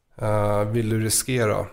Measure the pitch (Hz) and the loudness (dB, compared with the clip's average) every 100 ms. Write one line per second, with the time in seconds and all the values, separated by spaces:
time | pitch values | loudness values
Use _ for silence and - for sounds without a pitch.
0 | _ - 107 104 104 104 104 117 110 110 | _ -6 0 2 2 0 0 0 0 0
1 | 110 - - 127 107 101 95 | 0 0 0 0 0 0 -4